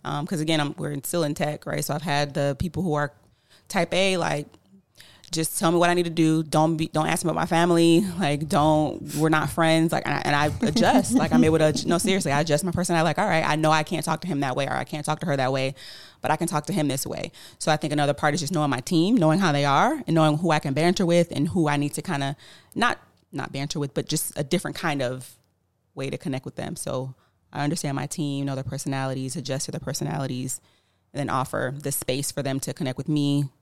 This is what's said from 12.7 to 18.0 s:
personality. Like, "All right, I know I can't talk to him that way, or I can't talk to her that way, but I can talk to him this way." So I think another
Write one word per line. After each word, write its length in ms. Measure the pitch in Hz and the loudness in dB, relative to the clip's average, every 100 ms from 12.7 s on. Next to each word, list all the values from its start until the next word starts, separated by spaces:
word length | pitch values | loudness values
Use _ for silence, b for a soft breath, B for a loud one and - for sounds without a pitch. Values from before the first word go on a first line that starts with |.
personality. 340 | 170 180 170 160 | -2 0 2 2
Like, 120 | 151 | 2
"All 80 | 208 | 2
right, 180 | 160 | 2
I 120 | 147 151 | 2 2
know 140 | 156 | 4
I 100 | 156 | 2
can't 220 | 151 160 | 2 -4
talk 160 | 165 160 | -2 -4
to 60 | 180 | -2
him 120 | 143 | -2
that 140 | 139 | -2
way, 120 | 131 135 | -2 -2
or 80 | |
I 100 | 131 | -2
can't 200 | 127 151 147 | -4 -6 -4
talk 140 | 151 | -4
to 60 | 170 | -2
her 100 | 139 | 0
that 140 | 127 | 0
way, 240 | 135 135 135 B B B B | 0 -2 -6 B B B B
but 100 | - | -2
I 60 | 156 | 0
can 100 | 165 | 0
talk 200 | 151 151 | -2 -2
to 60 | |
him 120 | 202 147 | 0 0
this 180 | 131 - | -2 -4
way." 260 | - - B B B | -8 -10 B B B
So 140 | - | 0
I 40 | 151 | 0
think 140 | 156 | 0
another 180 | 147 | 0